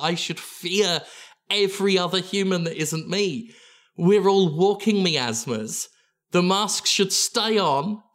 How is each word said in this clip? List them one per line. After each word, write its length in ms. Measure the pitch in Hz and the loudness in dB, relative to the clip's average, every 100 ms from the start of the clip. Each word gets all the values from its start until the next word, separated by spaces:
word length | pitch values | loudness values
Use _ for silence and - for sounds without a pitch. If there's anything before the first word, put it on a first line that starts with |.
I 100 | 156 | -2
should 260 | 175 - - | -2 -6 -8
fear 600 | - - 170 196 190 160 - - - - _ | -12 -12 -4 0 0 -2 -6 -18 -20 -20 _
every 480 | 202 196 196 196 185 | 0 0 2 2 2
other 220 | 175 185 | 2 -2
human 440 | 185 196 190 175 165 | -2 -2 0 0 -2
that 120 | 160 | -4
isn't 300 | 147 160 156 | -4 -4 -4
me. 400 | 190 196 127 - - - _ _ - | -2 -2 -4 -10 -20 -20 _ _ 0
We're 300 | 170 208 190 | 4 4 4
all 260 | 196 175 151 | 4 2 2
walking 460 | 196 202 226 202 | 0 2 0 2
miasmas. 840 | 185 147 120 113 135 110 107 - - _ _ _ _ | 2 0 -2 -4 -4 -6 -6 -10 -10 _ _ _ _
The 120 | 175 | 0
mask 420 | 180 196 208 - - | 2 2 0 -2 -2
should 260 | - 190 | 0 0
stay 460 | - - 240 220 214 | 0 -2 -2 0 2
on 460 | 165 139 180 214 _ | 2 0 -2 -6 _